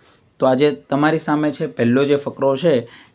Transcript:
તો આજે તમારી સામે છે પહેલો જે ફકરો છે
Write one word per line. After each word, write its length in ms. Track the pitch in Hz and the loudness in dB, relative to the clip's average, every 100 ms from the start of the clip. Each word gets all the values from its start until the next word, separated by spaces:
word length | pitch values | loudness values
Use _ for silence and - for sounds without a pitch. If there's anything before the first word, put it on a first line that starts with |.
| _ _ _ _ | _ _ _ _
તો 80 | 131 | 0
આજે 240 | 131 147 | 2 2
તમારી 480 | 143 - 139 151 156 | 0 -4 -2 0 0
સામે 320 | 156 151 151 | -2 -2 -2
છે 160 | - 160 | -4 -8
પહેલો 380 | - 117 127 | -2 0 2
જે 120 | 143 143 | 2 0
ફકરો 400 | 135 - 135 135 | -2 -4 -2 0
છે 320 | 170 127 117 - - | 0 0 -2 -14 -20